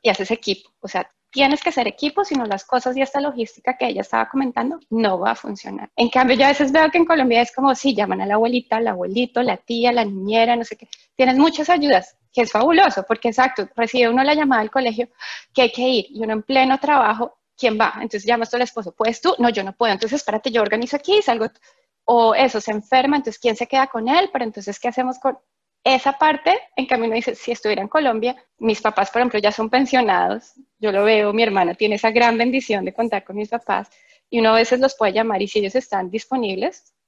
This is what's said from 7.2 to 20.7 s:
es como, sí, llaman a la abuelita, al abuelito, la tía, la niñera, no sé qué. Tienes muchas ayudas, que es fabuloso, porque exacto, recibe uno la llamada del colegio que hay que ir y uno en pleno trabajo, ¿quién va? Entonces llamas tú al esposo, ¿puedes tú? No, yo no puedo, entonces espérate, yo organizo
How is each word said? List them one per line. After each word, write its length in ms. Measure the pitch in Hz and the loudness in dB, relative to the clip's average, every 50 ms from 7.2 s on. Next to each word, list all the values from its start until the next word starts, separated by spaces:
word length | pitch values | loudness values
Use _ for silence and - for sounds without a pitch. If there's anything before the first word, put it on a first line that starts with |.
| 262 247 233 233 | 2 2 2 2
es 120 | 240 240 - | 2 0 -2
como, 220 | - 269 269 262 | 0 0 0 0
sí, 180 | 254 - 277 233 | 2 0 0 0
llaman 280 | 202 208 185 185 190 | 0 0 -2 -2 -4
a 40 | 190 | -2
la 100 | 196 208 | -2 0
abuelita, 420 | 214 226 233 247 247 240 - 220 220 | 0 2 0 0 -2 -2 -2 -2 -2
al 100 | 233 220 | -2 -2
abuelito, 560 | 196 180 180 180 196 233 247 247 - 240 247 | -2 -4 -6 -4 -2 -2 -2 -2 -2 -2 -2
la 140 | 233 190 185 | -2 -2 -4
tía, 340 | _ - 233 233 233 247 | _ -8 -4 0 0 2
la 140 | 240 240 226 | 2 2 0
niñera, 500 | 202 196 190 190 202 220 226 226 233 240 | -2 -4 -6 -4 0 2 2 2 2 2
no 80 | 233 233 | 0 -4
sé 120 | - - - | -8 -12 -16
qué. 100 | - _ - - _ _ _ | -18 _ -20 -20 _ _ _
Tienes 220 | - 262 254 254 262 | 0 2 2 4 4
muchas 320 | 294 330 320 311 302 311 | 4 2 2 0 0 2
ayudas, 480 | 359 330 294 285 262 185 185 - _ _ _ _ _ | 2 2 4 4 2 2 2 -2 _ _ _ _ _
que 80 | 247 | -2
es 100 | 233 220 | -2 0
fabuloso, 520 | - 208 240 311 339 330 392 320 - 196 190 | 0 2 2 4 4 4 4 4 2 -2 -2
porque 220 | - 226 - - 233 | -2 -2 -2 -2 -2
exacto, 400 | 220 - 254 262 254 - 196 - _ | 0 2 0 0 0 -4 -8 -8 _
recibe 340 | - 233 226 - 254 240 226 | -4 -4 0 2 2 2 4
uno 140 | 233 254 269 | 4 2 2
la 100 | 285 302 | 2 2
llamada 280 | 302 302 269 262 226 214 | 2 2 2 2 0 0
del 80 | 214 | -2
colegio 380 | - 269 254 240 220 214 247 - _ _ - - - - - _ _ | -2 -2 -2 -2 -2 -4 -6 -8 _ _ -16 -16 -16 -16 -18 _ _
que 100 | - 254 | 2 2
hay 80 | 233 | 2
que 160 | - - 247 254 | 2 0 0 0
ir 180 | 262 220 190 - | 0 0 -2 -4
y 140 | - 214 226 | -8 -8 -6
uno 100 | 220 220 | -4 -4
en 80 | 220 214 | -6 -4
pleno 360 | - 269 262 262 262 269 269 | 0 2 2 2 2 2 0
trabajo, 580 | - 285 294 277 240 214 214 214 240 - - _ _ _ _ - | 0 2 2 4 2 2 0 -2 -6 -8 -10 _ _ _ _ -4
¿quién 200 | - 233 220 214 | -2 -2 0 0
va? 120 | 226 - - | 0 -2 -2
Entonces 300 | 214 - 220 - 202 196 | -6 -8 -8 -8 -6 -2
llamas 240 | 214 240 240 226 - | -2 0 0 -2 -4
tú 60 | - | -2
al 60 | 240 247 | -4 -4
esposo, 300 | 226 - 233 196 - - | -4 -4 -8 -12 -10 -8
¿puedes 240 | - 220 226 226 - | -4 -4 -4 -4 -2
tú? 140 | - 349 - - | -2 -2 0 2
No, 120 | 240 240 | 2 2
yo 140 | 214 208 190 | 2 0 -4
no 100 | 196 190 | -8 -4
puedo, 180 | - 240 226 196 | -2 -2 0 0
entonces 280 | 190 - 220 254 294 | -2 -2 -4 -4 -4
espérate, 300 | - - 208 214 - 269 | -4 -4 -6 -4 -4 -2
yo 100 | 226 233 | -2 0
organizo 340 | 214 202 | 0 0